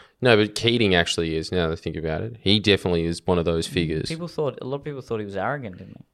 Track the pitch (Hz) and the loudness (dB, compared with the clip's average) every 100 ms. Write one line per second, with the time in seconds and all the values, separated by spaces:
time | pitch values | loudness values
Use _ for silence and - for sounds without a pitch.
0 | - - 127 107 107 - 117 120 104 87 | -20 0 4 6 4 2 2 4 4 4
1 | 82 - 82 80 80 90 82 80 - 80 | 2 0 -2 -2 -2 -2 -2 -2 -6 -6
2 | 80 80 110 113 95 104 98 98 95 87 | -4 -4 -6 -4 2 4 4 4 2 0
3 | 82 82 - 90 82 82 82 92 80 78 | 0 -2 0 0 2 0 0 -2 -2 -2
4 | - 160 170 - 143 113 127 139 151 139 | -6 -8 -8 -6 -6 -6 -8 -8 -10 -12
5 | - 110 104 98 104 143 113 90 98 - | -8 -8 -6 -4 -4 -4 -8 -14 -18 -20
6 | - | -20